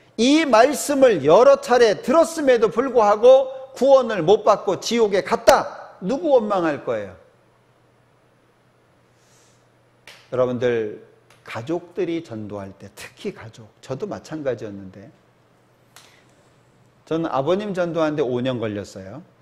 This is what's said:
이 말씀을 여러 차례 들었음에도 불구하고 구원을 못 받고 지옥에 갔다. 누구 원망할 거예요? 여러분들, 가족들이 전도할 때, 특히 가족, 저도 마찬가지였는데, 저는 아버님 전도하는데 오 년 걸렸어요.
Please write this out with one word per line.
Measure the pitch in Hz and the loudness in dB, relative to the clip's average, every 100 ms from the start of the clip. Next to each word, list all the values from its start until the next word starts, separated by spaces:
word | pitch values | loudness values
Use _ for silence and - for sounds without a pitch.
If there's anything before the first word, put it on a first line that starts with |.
| _ - | _ -2
이 | 240 294 311 | 2 2 4
말씀을 | 220 254 269 - 277 262 190 135 | 4 4 2 -4 2 4 4 4
여러 | 175 262 277 | 6 6 4
차례 | - 247 233 175 | 2 2 2 0
들었음에도 | - 302 320 - 285 240 214 | 0 2 2 0 0 2 2
불구하고 | 220 269 247 208 208 240 262 269 - - | -2 -2 2 2 4 6 6 4 -8 -14
구원을 | - 262 269 233 214 | -2 4 4 4 -2
못 | 156 208 | 2 2
받고 | 233 202 - 160 | 4 0 0 -6
지옥에 | - 233 220 196 | -4 -2 0 0
갔다. | - - - 262 143 - - - | -2 -2 4 4 2 -10 -20 -12
누구 | 185 269 349 | -6 -4 2
원망할 | 269 214 196 165 143 - | 2 2 -2 -2 -4 -6
거예요? | 113 101 90 _ _ _ _ _ _ _ _ _ _ _ _ _ _ _ _ _ _ _ _ _ _ _ _ _ _ _ _ - - - | -8 -10 -16 _ _ _ _ _ _ _ _ _ _ _ _ _ _ _ _ _ _ _ _ _ _ _ _ _ _ _ _ -20 -20 -8
여러분들, | 123 123 123 123 120 107 - - _ _ _ | -2 -2 0 -2 -2 -4 -10 -20 _ _ _
가족들이 | - 113 120 170 175 - 175 165 | -16 -14 -8 -8 -8 -8 -6 -6
전도할 | 165 110 107 104 98 | -10 -14 -12 -12 -14
때, | 95 101 | -18 -20
특히 | - - _ 214 | -20 -20 _ -14
가족, | - 120 - 110 _ | -14 -18 -20 -20 _
저도 | - 135 208 | -14 -10 -10
마찬가지였는데, | - - 156 139 117 113 101 95 95 110 _ _ _ _ _ _ _ _ - _ _ _ _ _ _ _ _ _ _ | -12 -12 -10 -8 -8 -10 -14 -18 -20 -20 _ _ _ _ _ _ _ _ -20 _ _ _ _ _ _ _ _ _ _
저는 | - 160 165 | -8 -6 -4
아버님 | 127 139 185 208 | -4 -2 -4 -4
전도하는데 | 185 175 165 156 151 | -6 -6 -2 -4 -2
오 | 139 123 | -4 -4
년 | 127 127 | -4 -4
걸렸어요. | 110 101 92 101 95 120 185 _ | -6 -8 -10 -14 -18 -18 -20 _